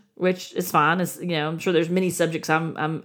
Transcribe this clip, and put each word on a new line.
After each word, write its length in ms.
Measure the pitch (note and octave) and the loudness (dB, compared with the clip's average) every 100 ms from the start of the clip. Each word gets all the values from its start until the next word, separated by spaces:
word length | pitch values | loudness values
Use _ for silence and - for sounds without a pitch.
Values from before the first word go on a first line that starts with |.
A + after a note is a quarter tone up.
| _ | _
which 400 | - F#3 F#3 - | -2 0 0 -4
is 160 | - F3+ | -6 0
fine. 320 | E3 D3+ F3 | 4 4 4
It's, 180 | F3 - | 0 -4
you 100 | F3+ | -4
know, 180 | D#3+ D3+ | -2 -2
I'm 100 | E3 | -2
sure 160 | F#3+ | 0
there's 160 | E3+ E3 | 2 2
many 220 | F3+ F#3 | 2 0
subjects 400 | F3 E3 D#3+ - | 2 0 0 0
I'm, 260 | D#3+ E3 - | 0 0 -4
I'm 260 | D3+ D#3+ | -4 -4